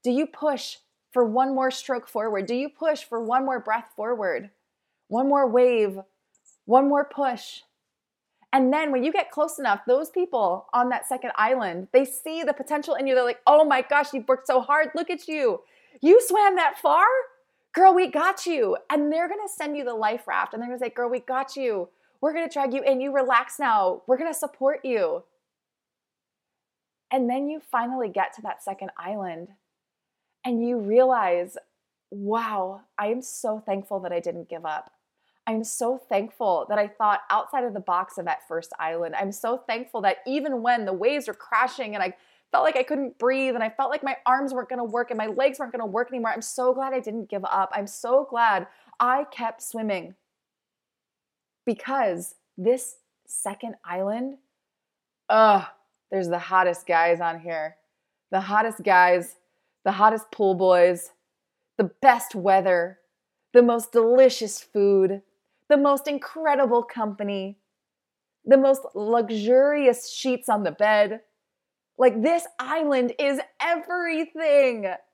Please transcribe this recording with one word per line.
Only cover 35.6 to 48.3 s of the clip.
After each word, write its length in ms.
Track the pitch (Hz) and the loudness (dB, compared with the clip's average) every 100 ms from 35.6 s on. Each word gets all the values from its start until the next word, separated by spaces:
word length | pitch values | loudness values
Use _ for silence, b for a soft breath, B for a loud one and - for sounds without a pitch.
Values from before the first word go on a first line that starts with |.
so 340 | 220 - 240 254 | -6 -6 -4 -6
thankful 680 | _ 202 220 _ 214 170 127 | _ -4 -4 _ 0 0 0
that 100 | 208 | -2
I 80 | 208 | -2
thought 340 | - 208 202 - | 0 0 0 0
outside 360 | 214 - 277 | -2 -2 -4
of 80 | 240 | -4
the 60 | 202 | -6
box 380 | 190 180 180 - | -2 -2 -4 -8
of 80 | |
that 220 | 170 156 _ | -6 -8 _
first 260 | 165 165 - | -8 -8 -8
island. 340 | 160 165 165 | -6 -4 -6
I'm 160 | 156 196 | -4 -6
so 260 | 196 226 254 | -6 -6 -6
thankful 440 | - 226 254 233 | -6 -8 -8 -2
that 180 | 196 - | -2 -2
even 380 | - 285 285 254 | -4 -4 -4 -4
when 220 | 233 240 | 0 0
the 80 | 202 | -2
waves 340 | 185 220 294 233 | -2 0 -2 -6
were 60 | |
crashing 580 | - - 226 254 269 220 | -12 -2 0 0 -4 -8
and 80 | 208 | -4
I 140 | 185 185 b b b | -6 -6 b b b
felt 120 | - | 2
like 140 | 311 262 | 2 0
I 60 | |
couldn't 360 | 254 294 262 - | -2 -4 -4 -2
breathe 340 | 240 269 262 | -2 0 -2
and 100 | 240 | -2
I 60 | 220 | -4
felt 220 | 220 262 | -4 -4
like 120 | 294 | -4
my 140 | 269 262 | -6 -2
arms 280 | 247 262 277 | 0 2 0
weren't 160 | 254 247 | -6 -6
gonna 140 | 254 | -8
work 280 | 233 233 240 | -4 -4 -4
and 60 | 226 | -4
my 100 | 214 | -4
legs 320 | 214 277 269 | 0 0 0
weren't 140 | 254 | -10
gonna 120 | 240 | -8
work 240 | 220 202 247 | -4 -4 -4
anymore, 220 | 254 226 | -4 -4
I'm 100 | 214 | -4
so 320 | 220 - 254 | -8 -2 0
glad 200 | 254 269 | 0 -4
I 60 | 262 | -6
didn't 300 | 247 226 202 | -6 -10 -8
give 160 | 202 | -8
up. 240 | 190 190 185 | -2 -2 -2
I'm 140 | 208 202 | -4 -8
so 360 | - 226 269 | -10 0 0
glad 440 | 269 | 0